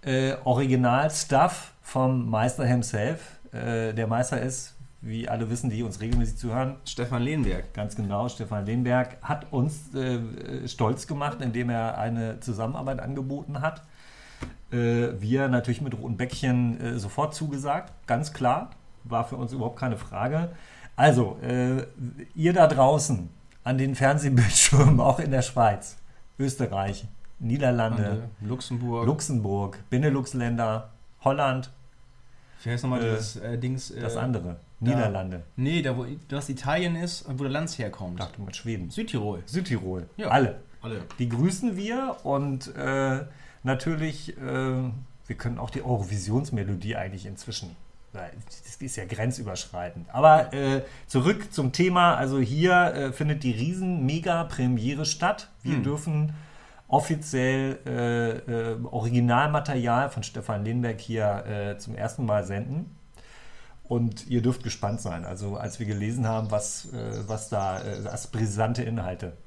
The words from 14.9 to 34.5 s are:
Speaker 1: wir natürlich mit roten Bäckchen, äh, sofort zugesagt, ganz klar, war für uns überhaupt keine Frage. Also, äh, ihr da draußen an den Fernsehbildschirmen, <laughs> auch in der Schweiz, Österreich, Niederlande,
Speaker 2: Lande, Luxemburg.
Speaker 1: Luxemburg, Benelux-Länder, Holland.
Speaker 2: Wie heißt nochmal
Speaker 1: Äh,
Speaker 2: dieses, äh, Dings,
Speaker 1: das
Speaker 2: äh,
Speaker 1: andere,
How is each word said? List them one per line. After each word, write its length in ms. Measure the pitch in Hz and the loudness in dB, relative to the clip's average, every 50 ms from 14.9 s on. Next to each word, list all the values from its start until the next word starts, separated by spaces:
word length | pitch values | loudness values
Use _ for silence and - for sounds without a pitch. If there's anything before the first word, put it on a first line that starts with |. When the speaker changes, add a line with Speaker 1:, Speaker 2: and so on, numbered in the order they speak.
| 117 117 120 117 - 101 | 4 2 2 0 -2 -2
Speaker 1:
wir 280 | 101 107 120 135 139 135 | -2 0 2 2 2 2
natürlich 320 | 127 123 120 - 120 - | 2 2 2 0 -2 -2
mit 160 | 151 131 117 | -2 -6 -6
roten 200 | 110 - - 117 95 | -6 -6 -6 -4 -4
Bäckchen, 600 | 123 123 - - - 127 123 123 123 120 117 117 | -4 -4 -4 -2 0 2 4 4 4 2 0 0
äh, 180 | - 120 120 120 | -4 -4 -4 -4
sofort 360 | 101 101 - - 143 151 151 | -4 -6 -2 -2 -2 -2 -2
zugesagt, 580 | - 160 151 139 139 135 143 139 139 135 - - - - | -4 -4 -4 -4 -4 -2 -2 -2 -2 -2 -8 -16 -16 -2
ganz 280 | - 123 120 156 151 - | 0 0 0 0 -2 -4
klar, 360 | - 127 123 127 160 214 254 - - - - - - - | 0 2 2 2 2 0 -6 -12 -18 -20 -20 -20 -16 -10
war 200 | 117 117 113 117 | -2 0 0 0
für 100 | - 135 | 0 -4
uns 160 | 123 - 113 127 | -6 -6 -6 -4
überhaupt 260 | 135 107 120 117 - | -2 -4 -4 -2 -2
keine 180 | 135 127 113 | -2 -2 -2
Frage. 540 | 104 - - - 92 107 131 147 160 170 170 170 - - - - - - - - | -2 -6 -8 -4 -2 -2 0 2 0 0 -2 -4 -10 -16 -18 -20 -20 -20 -16 2
Also, 420 | - 127 151 135 123 120 98 - - - | 6 8 8 8 8 4 2 0 -6 -4
äh, 440 | 123 123 127 123 127 131 131 127 - - - 131 120 - - - - - | -2 0 2 2 2 2 0 -2 -6 -10 -10 -10 -10 -10 -10 -14 -12 -4
ihr 180 | 165 156 170 180 | 2 2 4 8
da 140 | 190 165 | 8 8
draußen 640 | 156 156 127 131 131 156 151 151 - 131 98 85 82 - - - - - - - | 8 10 8 6 8 8 4 4 2 0 0 0 -6 -10 -16 -20 -20 -20 -10 -4
an 140 | 120 131 131 | -2 0 2
den 160 | 135 135 135 | 2 0 0
Fernsehbildschirmen, 1040 | - 135 135 143 151 151 143 135 123 117 101 - - - - - 131 127 131 151 123 | 4 4 4 4 4 4 6 6 8 6 8 8 6 6 8 10 10 12 12 10 10
<laughs> 0 | |
auch 200 | 123 135 131 - | 8 6 6 4
in 100 | - 143 | 2 2
der 120 | 131 131 120 | 2 2 2
Schweiz, 540 | - - 127 120 110 101 98 - - - - - - - - - - - - | 0 4 4 6 6 4 2 -4 -12 -14 -14 -16 -16 -18 -18 -20 -20 -4 -2
Österreich, 680 | 139 139 131 - 131 107 95 98 98 98 98 - - 101 - - - - - - | -2 -2 0 0 -2 0 0 0 -2 -2 -2 -6 -8 -12 -12 -12 -12 -12 -12 -6
Niederlande, 640 | - 117 117 143 143 127 123 120 113 113 110 104 104 | -2 0 0 2 4 2 4 4 2 2 2 0 0
Speaker 2:
Lande, 280 | 101 104 107 110 - - - | 0 0 -2 -4 -8 -10 -8
Luxemburg. 680 | 104 104 120 127 - - 127 120 123 123 117 117 117 | -6 -4 -4 -4 -4 -6 -4 -4 -2 -2 -2 0 2
Speaker 1:
Luxemburg, 720 | 110 147 151 - - 143 117 104 101 98 101 101 98 - - - - | 2 2 0 0 0 0 0 0 0 0 0 -2 -2 -6 -10 -8 -2
Benelux-Länder, 1000 | - 127 147 151 139 139 131 - - 127 120 117 120 117 117 110 110 110 110 - - - - - - - - | 0 2 4 4 2 2 -2 -2 -2 -2 -2 0 0 0 0 0 0 -2 -4 -8 -18 -20 -20 -20 -20 -2 0
Holland. 480 | 139 139 143 143 135 131 131 127 - - - - - - - - - - - - - - - - - - - - | 0 2 2 2 0 0 -2 -4 -8 -14 -18 -20 -20 -20 -20 -20 -20 -20 -20 -20 -20 -20 -20 -20 -20 -20 -8 -4
Speaker 2:
Wie 60 | 117 | -4
heißt 120 | 120 120 117 | -2 -2 0
nochmal 180 | 131 127 123 117 | 0 0 0 2
Speaker 1:
Äh, 60 | 113 110 | 0 0
Speaker 2:
dieses, 200 | 110 110 107 - | 0 -2 -4 -8
äh, 200 | 110 92 113 120 117 | -8 -6 -4 -4 -2
Dings, 340 | 120 127 131 131 131 - - - | -2 -2 -4 -4 -6 -8 -10 -6
Speaker 1:
das 160 | 151 - - | -6 -4 -4
Speaker 2:
äh, 20 | - | -2
Speaker 1:
andere, 380 | 117 131 123 107 85 87 | -2 0 0 -2 -2 -4